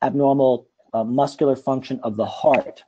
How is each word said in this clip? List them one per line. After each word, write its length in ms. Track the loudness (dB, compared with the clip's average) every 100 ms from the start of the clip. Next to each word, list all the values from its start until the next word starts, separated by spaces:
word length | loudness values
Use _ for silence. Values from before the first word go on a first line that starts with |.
abnormal, 640 | -2 2 2 4 2 0 -4 _ _
uh, 100 | -6
muscular 520 | -2 0 -2 0 0 0
function 440 | -2 -4 -4 -8
of 120 | -6 -4
the 120 | -6
heart, 560 | 0 2 2 0 -10